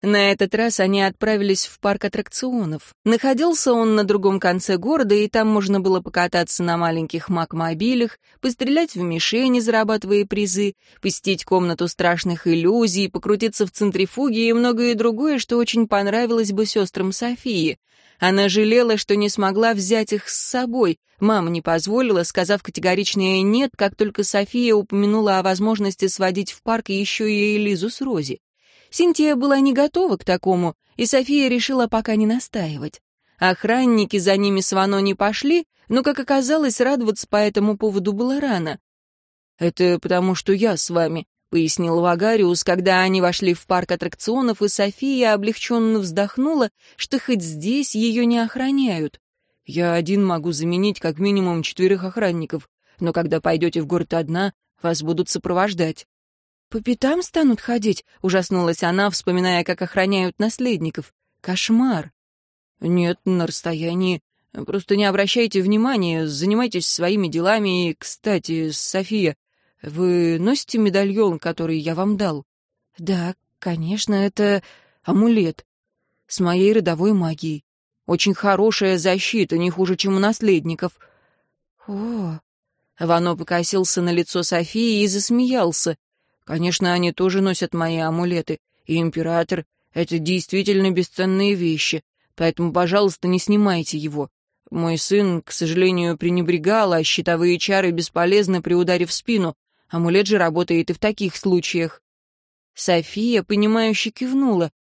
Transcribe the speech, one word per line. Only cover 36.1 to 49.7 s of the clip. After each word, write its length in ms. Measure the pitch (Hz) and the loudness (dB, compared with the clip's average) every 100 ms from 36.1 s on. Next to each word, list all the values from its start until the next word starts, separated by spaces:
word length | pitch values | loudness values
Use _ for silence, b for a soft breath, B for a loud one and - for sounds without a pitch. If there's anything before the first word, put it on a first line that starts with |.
| - | -2
оказалось, 600 | 269 277 254 311 285 220 | 0 0 2 0 0 0
радоваться 460 | 247 277 226 208 - | 0 2 0 -2 -2
по 100 | 208 | 0
этому 380 | 208 208 208 202 | 2 2 0 0
поводу 380 | 220 196 190 | 0 0 -2
было 260 | 202 240 277 | -2 -2 -2
рано. 400 | 285 202 160 139 _ _ _ _ _ _ _ _ | -2 -2 -4 -8 _ _ _ _ _ _ _ _
"Это 400 | 170 - 180 175 | -2 2 2 2
потому, 360 | - 180 185 180 | 0 0 2 -2
что 180 | - | 0
я 240 | 196 226 175 | 2 2 0
с 140 | - | -2
вами", 340 | 170 165 160 - _ _ | 0 0 -2 -10 _ _
пояснил 520 | 170 160 - 170 165 | 0 0 0 0 2
Вагариус, 600 | 175 170 214 226 185 175 | 2 2 2 4 2 2
когда 380 | - 180 185 185 | 0 0 2 4
они 180 | 190 190 | 4 2
вошли 360 | 180 180 185 175 | 2 0 0 -2
в 100 | - | 0
парк 260 | 185 180 | -2 0
аттракционов, 680 | 175 170 - - 240 254 214 | -4 -4 -6 -4 0 0 0
и 60 | 208 | 0
София 680 | - 202 196 269 269 240 | 0 -2 -2 -2 2 2
облегченно 640 | 214 208 226 - 233 226 220 | 2 0 -4 -2 0 2 0
вздохнула, 720 | 185 165 202 - 277 320 220 b b b | 0 -2 -4 -2 -2 0 0 b b b
что 240 | - 269 | -6 -4
хоть 220 | - 233 | 0 -2
здесь 540 | 165 156 165 262 277 220 | -2 -6 -4 -2 -2 -2
ее 300 | 226 226 240 | 0 2 2
не 120 | 233 | 2
охраняют. 840 | 226 262 262 277 262 175 151 _ _ _ _ _ | 0 -4 -2 0 0 0 -4 _ _ _ _ _
"Я 280 | - | -10